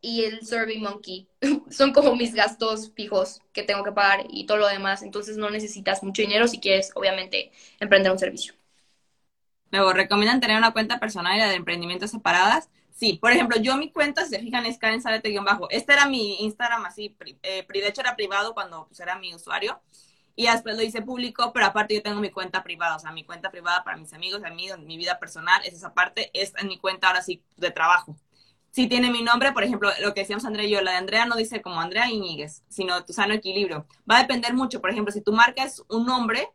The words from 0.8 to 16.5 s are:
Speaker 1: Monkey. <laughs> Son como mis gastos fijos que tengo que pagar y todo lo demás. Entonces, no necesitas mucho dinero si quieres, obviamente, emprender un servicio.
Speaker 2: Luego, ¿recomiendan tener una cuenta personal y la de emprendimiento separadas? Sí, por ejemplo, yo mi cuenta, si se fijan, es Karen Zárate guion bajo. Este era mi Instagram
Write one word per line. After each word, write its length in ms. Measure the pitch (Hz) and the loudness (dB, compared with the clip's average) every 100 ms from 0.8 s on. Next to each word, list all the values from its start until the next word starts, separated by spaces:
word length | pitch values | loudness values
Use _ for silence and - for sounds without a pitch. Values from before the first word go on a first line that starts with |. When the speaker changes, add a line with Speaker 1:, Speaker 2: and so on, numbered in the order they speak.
Speaker 1:
Monkey. 480 | 208 202 - 185 190 _ | -6 -8 -12 -14 -16 _
<laughs> 300 | 277 294 - | 0 0 -2
Son 220 | - 277 | 2 6
como 240 | 269 285 240 | 8 6 4
mis 180 | 233 | 0
gastos 560 | 220 - - 226 220 220 - | 2 2 2 -2 -2 -8 -10
fijos 440 | 208 202 185 - _ | -2 -2 -2 -6 _
que 100 | - | -8
tengo 220 | 208 202 | -2 -2
que 80 | 208 | -2
pagar 340 | 202 202 196 - | 2 4 4 0
y 180 | 202 202 | -10 0
todo 100 | 214 | 4
lo 100 | 208 | 4
demás. 360 | 196 196 196 | 2 -2 -4
Entonces, 340 | 202 208 208 214 | -4 -10 -8 -6
no 120 | 214 | -4
necesitas 540 | 214 214 208 196 190 | -4 -8 -4 -2 -2
mucho 200 | 196 196 | -2 -2
dinero 260 | 208 208 240 | 2 4 4
si 100 | 226 | 2
quieres, 320 | 202 190 190 - | 2 2 2 0
obviamente, 560 | 196 190 185 196 185 _ - _ | 0 0 -4 -6 -6 _ -20 _
emprender 320 | 208 196 190 | 4 6 6
un 80 | 190 | 2
servicio. 360 | 190 - - _ _ _ _ _ _ _ _ _ _ _ _ | -2 -4 -12 _ _ _ _ _ _ _ _ _ _ _ _
Speaker 2:
Luego, 220 | 196 190 | 4 4
¿recomiendan 480 | 185 190 202 214 262 | 4 2 4 4 2
tener 180 | 240 214 | 4 4
una 140 | 226 | 4
cuenta 260 | 226 220 247 | 4 -2 -2
personal 380 | 220 202 175 202 | -4 -2 0 2
y 20 | |
la 100 | 220 | 2
de 60 | |
emprendimiento 540 | 185 175 170 170 180 208 | 0 -2 -6 -6 -6 -6
separadas? 600 | 220 175 175 196 285 - _ _ | -4 2 4 4 4 -2 _ _
Sí, 240 | - 226 170 | -2 -2 2
por 100 | 233 | 4
ejemplo, 280 | 247 233 226 | 4 4 2
yo 180 | 226 269 | 2 0
mi 160 | 302 | -2
cuenta, 320 | 339 294 285 | -2 0 0
si 60 | 349 | -4
se 100 | 202 | -6
fijan, 260 | 233 247 233 | -4 -4 -4
es 100 | 240 | -2
Karen 240 | 220 220 | -2 -2
Zárate 280 | 247 220 226 | -2 -2 -2
guion 160 | 202 | -2
bajo. 260 | 202 202 175 | 0 0 0
Este 220 | 214 269 | -4 4
era 160 | 285 277 | 4 6
mi 340 | 262 208 196 | 2 -2 -2
Instagram 420 | 214 | -6